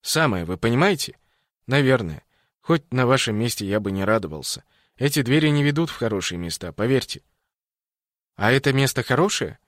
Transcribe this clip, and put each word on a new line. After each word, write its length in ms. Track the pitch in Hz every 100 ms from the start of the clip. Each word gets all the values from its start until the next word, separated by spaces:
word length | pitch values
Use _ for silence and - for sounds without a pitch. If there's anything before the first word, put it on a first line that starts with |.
Самая, 460 | - 156 160 98 82
вы 100 | 90
понимаете?" 640 | 113 120 185 175 - - _ _ _ _ -
"Наверное. 560 | 135 135 131 92 73 _ _ _ _
Хоть 300 | - 165 -
на 140 | 127 127
вашем 300 | 131 - 107
месте 300 | 117 - 101
я 120 | 104
бы 140 | 101
не 120 | 98
радовался. 600 | 98 110 92 78 - - _ _ _ _
Эти 260 | 135 147
двери 260 | 120 143 151
не 140 | 147
ведут 280 | 143 143 165
в 60 | -
хорошие 420 | 117 104 - 87
места, 340 | 85 - 90
поверьте". 500 | 78 110 131 - - _ _ _ _ _ _ _ _ _ _ _ -
"А 160 | 104
это 200 | 131 139
место 300 | 135 135 -
хорошее? 560 | - 127 185 - 92 -